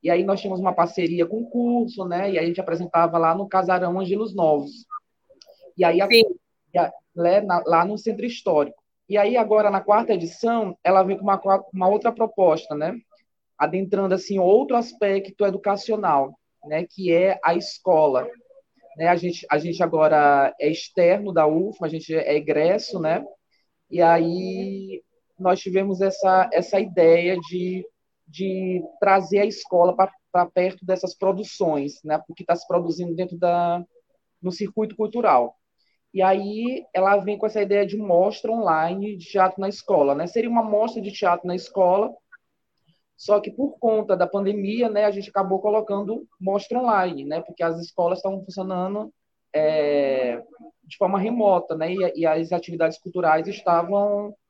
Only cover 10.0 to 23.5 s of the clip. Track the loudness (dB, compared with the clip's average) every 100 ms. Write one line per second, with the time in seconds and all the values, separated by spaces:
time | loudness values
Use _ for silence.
10 | 4 -2 -2 -4 -2 0 -4 -2 4 4
11 | 4 0 0 0 2 0 0 0 2 2
12 | 0 0 -4 2 2 2 -2 -6 -4 -6
13 | _ _ _ _ _ _ -2 -2 -2 -2
14 | 0 -2 -2 0 4 4 4 -2 -2 -2
15 | -2 0 -4 -2 -2 0 -4 -4 -4 -2
16 | 2 0 0 -8 _ _ -8 -6 -6 -6
17 | 2 4 4 2 0 0 -4 -6 2 4
18 | 4 2 -2 -14 _ -20 _ _ _ -2
19 | 0 0 -2 -8 -2 -2 -2 -2 -2 2
20 | 4 6 6 4 2 0 -4 -4 -6 2
21 | 2 2 0 2 2 2 -2 -4 -8 -8
22 | -4 -4 0 -2 0 0 2 0 -4 -6
23 | -2 -4 -6 -20 _